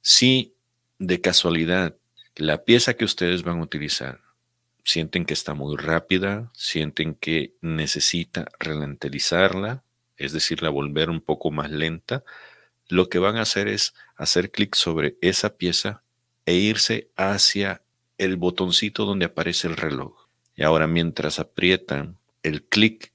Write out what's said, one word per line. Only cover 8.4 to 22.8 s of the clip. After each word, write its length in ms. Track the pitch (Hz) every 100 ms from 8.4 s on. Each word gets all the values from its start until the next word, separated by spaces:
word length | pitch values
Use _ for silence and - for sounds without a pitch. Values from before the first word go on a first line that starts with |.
| - _
ralentizarla, 1200 | - 76 73 69 73 69 - 85 95 92 101 131 _ _ _ _
es 160 | 69
decir, 280 | 78 - 80
la 80 | 82
volver 400 | 71 73 71 80
un 120 | 82
poco 300 | - 76 80
más 200 | 76 73
lenta, 540 | 76 80 82 - 131 - - - _ _ _ _
lo 180 | 90 90
que 100 | 90
van 200 | 95 113
a 60 |
hacer 260 | 107 - 104
es 260 | 104 - _ - _
hacer 340 | - 87 92
clic 240 | - 104 -
sobre 420 | - 80 73 -
esa 340 | 90 92 107 -
pieza 480 | 87 85 101 110 _ _ _ _ -
e 100 | 87
irse 540 | 101 113 - 110 - -
hacia 680 | 98 101 - 101 98 92 _ _ _ _
el 180 | 98 92
botoncito 680 | 90 87 92 87 104 - 104
donde 200 | 98 87
aparece 420 | - 82 85 87
el 100 | 80
reloj. 440 | 82 69 67 _ _ _ _ -
Y 60 |
ahora 240 | 78 80 78
mientras 540 | 85 82 76 76 -
aprietan 800 | - - 90 92 - 71 76 90 _ _
el 180 | - 76
clic 500 | _ -